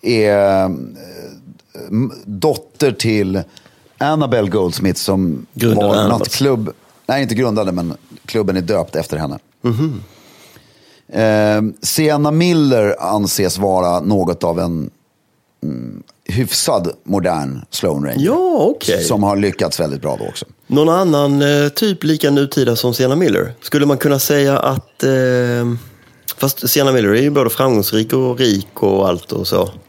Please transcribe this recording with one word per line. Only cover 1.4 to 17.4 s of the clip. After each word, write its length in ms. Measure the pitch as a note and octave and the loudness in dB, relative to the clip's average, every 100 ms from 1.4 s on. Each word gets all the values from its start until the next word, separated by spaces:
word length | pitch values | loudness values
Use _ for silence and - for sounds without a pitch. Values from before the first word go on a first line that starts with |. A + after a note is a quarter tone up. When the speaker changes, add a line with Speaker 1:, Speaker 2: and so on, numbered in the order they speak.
| - - _ - - | -20 -20 _ -18 -6
Speaker 1:
m-, 220 | G#2+ B2+ - - | -2 -2 -6 -12
dotter 680 | G2+ D#3 C3+ - - D3 | -2 0 -2 -8 0 0
till 500 | - - G#2+ F#2+ F#2+ - - - _ _ _ | 0 0 0 0 -2 -6 -16 -20 _ _ _
Annabelle 520 | C#3 D#3 C#3 A#2+ G2+ | -2 0 0 0 0
Goldsmith 500 | G#2 F2+ - F#2+ - | 0 0 0 -2 0
som 460 | - F#2+ F#2 C#2 - | 0 0 0 -4 -10
Speaker 2:
Grundade 340 | - A#2+ G#2 G#2 | -2 2 2 2
Speaker 1:
var 60 | |
Speaker 2:
Annabelle. 240 | G#2 G#2 A2+ | 2 2 0
Speaker 1:
nattklubb. 520 | G2 - C#3 B2 G#2+ - _ _ - | -2 0 0 0 -4 -10 _ _ -4
Nej, 140 | C3+ | -2
inte 120 | B2+ A2+ | -2 0
grundade, 360 | B2 G#2+ G2 | 0 0 -2
men 220 | F2+ E2+ - _ - - | -2 -4 -8 _ -20 -6
klubben 320 | A2+ G2 F#2+ | -2 0 -2
är 40 | |
döpt 340 | E2+ G2+ D#2+ - | 0 -2 -2 -6
efter 220 | D#2+ D#2 | -6 -6
henne. 220 | D#2 - _ _ | -6 -8 _ _
Speaker 2:
Mhm. 420 | B2 A2+ D#3 A2+ F#2 - - - - - _ _ _ _ _ | -4 -2 -2 -4 -12 -20 -20 -20 -20 -20 _ _ _ _ _
Speaker 1:
Eh, 480 | - A2 G#2+ G#2+ G#2+ G#2+ - | 0 2 4 2 2 -2 -4
Sienna 500 | - - D3+ D3 D3 | -4 0 0 2 2
Miller 640 | D#3 F3 E3 C#3+ B2 G#2 - | 2 2 4 4 4 2 0
anses 580 | F2+ G#2 G2 - F#2 F2+ | -2 -2 -2 0 -2 0
vara 420 | G2+ F#2 F2+ F2 | 0 2 2 0
något 440 | E2 G#2 F2+ E2+ | 0 0 0 -2
av 160 | E2+ E2+ | -2 -2
en, 300 | F2 E2 - _ _ _ _ _ _ _ | -2 -4 -8 _ _ _ _ _ _ _
mm, 400 | D#2 B1+ A#1+ G1+ - _ | -8 -8 -10 -14 -20 _
hyfsad 680 | - F#2+ B2 - - A#2 F2 - | -6 -4 -2 -2 2 2 0 -8
modern 580 | - G2 F2+ E2 | -2 0 0 -2